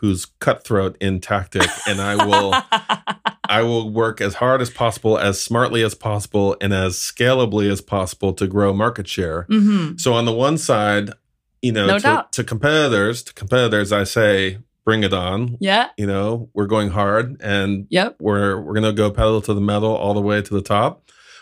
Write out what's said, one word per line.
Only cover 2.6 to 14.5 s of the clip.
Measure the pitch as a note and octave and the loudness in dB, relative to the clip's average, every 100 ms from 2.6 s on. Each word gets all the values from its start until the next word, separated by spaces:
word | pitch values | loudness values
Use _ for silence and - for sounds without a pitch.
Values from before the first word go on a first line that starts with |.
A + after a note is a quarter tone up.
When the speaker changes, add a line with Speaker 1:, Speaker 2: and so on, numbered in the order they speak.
| - A3 - - - G#3 - - - | -2 -4 -4 -6 -6 -8 -8 -8 -2
Speaker 1:
I | G#2+ | 0
will | A#2 A#2 A2 | 2 0 -2
work | G#2+ A2+ A2 | 0 0 0
as | G2+ - | -4 0
hard | B2 C3 | 2 2
as | B2 | 0
possible, | - A#2+ - A2 G#2 | -2 -2 0 0 2
as | G2+ F#2+ | 2 -2
smartly | - A#2 B2 A#2 | -2 0 0 0
as | A2 - | 0 -2
possible, | A2 G#2 - G#2 G2 F#2+ | -4 -4 -2 0 0 0
and | G2 | 0
as | G2 F#2 F2+ | 0 0 -4
scalably | - - B2 C3 A#2 G#2 G2+ | -8 0 2 2 2 2 0
as | G2 | -2
possible | - G2+ F#2 - G2 | -4 -4 -4 -2 -4
to | F2+ G2 | -2 -2
grow | G2 G2+ | 2 2
market | G2 A2+ A#2+ F#2+ | 2 0 -2 -8
share. | - F2 D#2+ F2 | -4 -4 -4 0
Speaker 2:
Mm-hmm. | G#3+ G#3 G3+ D#3 D#3+ | 4 4 4 -2 -2
Speaker 1:
So | - | 0
on | A#2 A#2 | 2 2
the | |
one | A2+ C#3 D#3+ | 2 0 0
side, | - A#2 G#2 G#2 G2+ - _ _ _ _ | 0 2 2 0 -2 -10 _ _ _ _
you | B2 | -2
know, | A2 G2 | 2 2
Speaker 2:
No | G3+ | 2
Speaker 1:
to, | |
Speaker 2:
doubt. | C#4 D#4 - | 2 0 -2
Speaker 1:
to | - | -6
competitors, | A#2+ A2+ C#3+ D#3 D3 G#2+ G2+ A#2+ | -6 -2 2 2 2 2 0 -2
to | - | -8
competitors, | - G2 B2+ A#2+ G#2+ G2 | -14 -2 2 2 2 0
I | G#2 | 0
say, | G2 - G#2 G2 F#2+ | 0 2 4 4 0